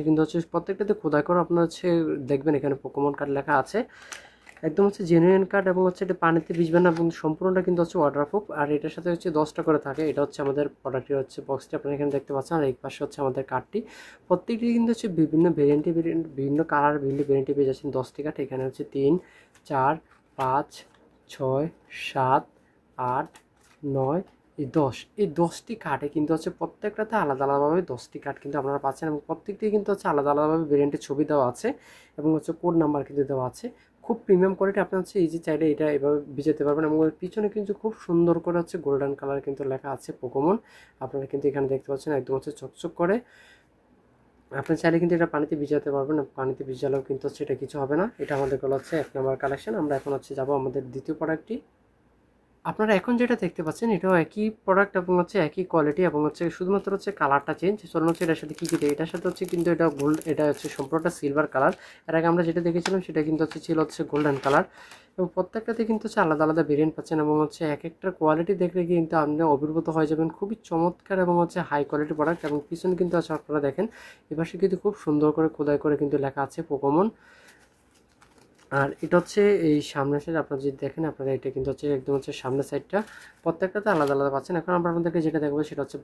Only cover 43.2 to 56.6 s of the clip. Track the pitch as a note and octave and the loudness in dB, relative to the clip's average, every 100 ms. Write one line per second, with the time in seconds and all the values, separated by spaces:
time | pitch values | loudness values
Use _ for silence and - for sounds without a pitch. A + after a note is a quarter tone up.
43.2 | - - - - _ _ _ _ _ _ | -4 -20 -20 -20 _ _ _ _ _ _
44.2 | _ _ - C3+ C3 D#3+ E3 E3 E3+ E3+ | _ _ -12 -6 -4 0 2 2 2 2
45.2 | E3 - D3 D3+ C#3+ D3 D3 C#3 C3+ D3+ | 0 0 -2 -4 -2 -2 0 -2 0 -2
46.2 | C3+ - C3 C3 C3+ B2+ C#3 C3+ C3+ C3+ | -4 -4 -4 -4 -8 -4 -2 -2 -2 -6
47.2 | C#3+ - C#3+ C3 C3 D3 C3+ D#3 A3 - | -6 -6 -6 -6 -6 -6 -2 0 0 -4
48.2 | C3+ C#3 C#3 C3+ C3+ C3+ - D#3+ - C#3 | -4 -2 0 -2 -2 -4 -2 -4 -4 -4
49.2 | C3 C3 C3+ C#3 G#3+ G#3+ D3+ C3+ C#3+ C3+ | -2 -2 -4 -4 -4 -4 -2 -2 -2 -6
50.2 | - C#3 C3+ C#3+ C3 C3+ B2+ C3 - D3+ | -6 -6 -2 0 -2 -6 -8 -8 -8 -4
51.2 | D#3+ D#3+ - B3+ - _ _ _ _ _ | -4 -4 -6 -10 -12 _ _ _ _ _
52.2 | _ _ _ _ E3+ E3 G#3+ F#3+ B3 A#3+ | _ _ _ _ -6 0 2 2 2 2
53.2 | A#3+ A#3+ F3+ - D#3 D3+ A#3 F3+ F#3+ F3 | 2 0 -2 -4 -6 -2 0 2 4 4
54.2 | D3+ G#3+ G#3+ - - F#3 G3 F#3 F3 F3+ | 2 -2 -4 -2 2 4 4 0 2 2
55.2 | F3 G3 D3+ - F3+ E3 D3+ D#3 F3 D3 | 2 2 0 -2 0 2 2 2 2 2
56.2 | D3+ - E3+ - | 0 0 -4 -2